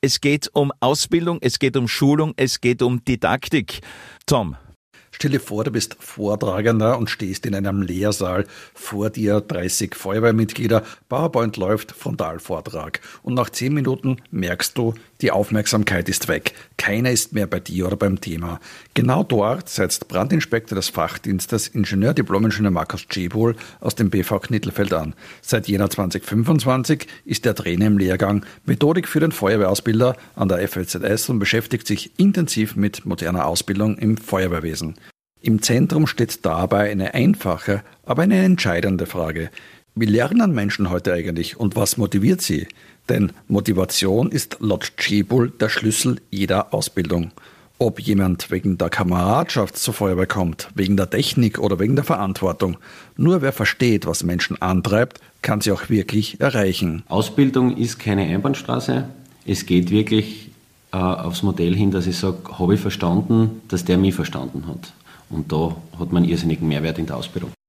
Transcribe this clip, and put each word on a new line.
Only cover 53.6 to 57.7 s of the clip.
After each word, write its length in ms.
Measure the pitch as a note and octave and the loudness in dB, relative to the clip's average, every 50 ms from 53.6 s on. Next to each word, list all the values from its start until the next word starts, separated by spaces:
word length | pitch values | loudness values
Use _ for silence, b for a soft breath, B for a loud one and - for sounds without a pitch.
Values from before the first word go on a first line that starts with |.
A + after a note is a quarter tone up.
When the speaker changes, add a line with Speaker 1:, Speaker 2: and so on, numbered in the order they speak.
| A2 - - - B2+ A#2+ A2 G2 - | 0 0 0 2 2 4 4 2 2
Speaker 2:
was 160 | E2 D#2+ - - | -2 -4 -2 -2
Menschen 380 | F2 F2 F2 - - F#2 - | -2 -2 -2 -2 -4 -4 -4
antreibt, 600 | - F2+ F#2 F#2 F2 - G2+ G#2+ B2 C3 - B B B B B - | -2 0 2 2 2 2 2 2 2 0 -4 B B B B B -2
kann 180 | - A2 G#2+ | -2 0 0
sie 100 | - G#2+ | 2 0
auch 160 | G2 - - | 0 0 0
wirklich 540 | - - G#2+ F2+ - - G#2+ G#2 - - - | 0 0 0 0 2 0 0 0 0 -4 0
erreichen. 600 | C#3 C#3+ B2+ A#2 G2+ F#2+ F2+ - G2 F2 D#2+ E2 - | 0 0 2 2 2 2 0 0 -2 -2 -2 -4 -6
Speaker 3:
Ausbildung 680 | _ - G2+ A2 - - - C#3 C3+ C3 C3 B2+ B2 | _ 0 0 0 0 2 2 4 4 4 2 2 2